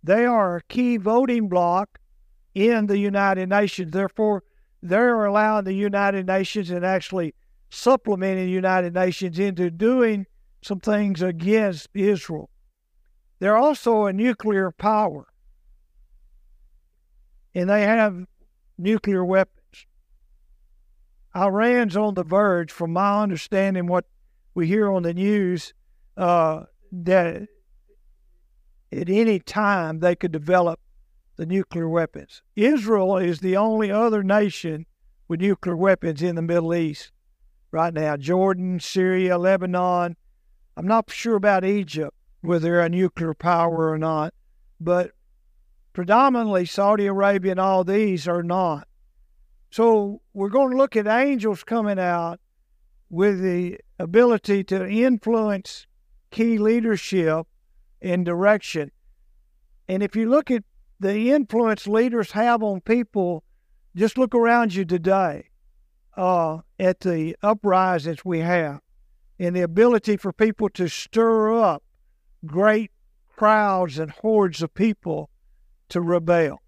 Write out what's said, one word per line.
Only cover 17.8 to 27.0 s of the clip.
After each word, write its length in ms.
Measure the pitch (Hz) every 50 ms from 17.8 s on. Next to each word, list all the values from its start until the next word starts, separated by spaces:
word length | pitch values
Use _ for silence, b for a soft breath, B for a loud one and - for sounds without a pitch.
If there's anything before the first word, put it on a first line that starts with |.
have 420 | 208 208 226 226 214 208 185 175 185 _ _ _ _ _ _ _ _ _ _
nuclear 480 | - 170 196 220 208 - 202 196 185 180
weapons. 600 | 175 190 190 190 _ _ _ _ _ _ - - _ _ _ _ _ _ _ _ _ _ _ _ _ - _ _ _ _ _ _ _ _ _ _ _ _ _ _ _ _
Iran's 640 | 180 190 202 190 208 226 240 247 247 233 202 165
on 160 | 202 214 214 196
the 100 | 185 175
verge, 480 | 160 180 196 208 202 185 175 170 156
from 220 | - - 170 165 170
my 300 | 180 196 202 202 208 214
understanding, 640 | 202 175 151 - - 214 190 196 196 190 180 175
what 180 | 175 180 180 175 _ _ _ _ _ _ _ _ _ _
we 140 | 180 170
hear 240 | 160 196 220 208 202
on 100 | 196 185
the 140 | 170 170 170
news, 580 | 180 190 202 208 208 196 180 180 165 - - _ _ _ _ _ _ _ _ _
uh, 500 | - 185 175 175 170 160 160 156 160 165 _ _ _ _ _
that 560 | 185 180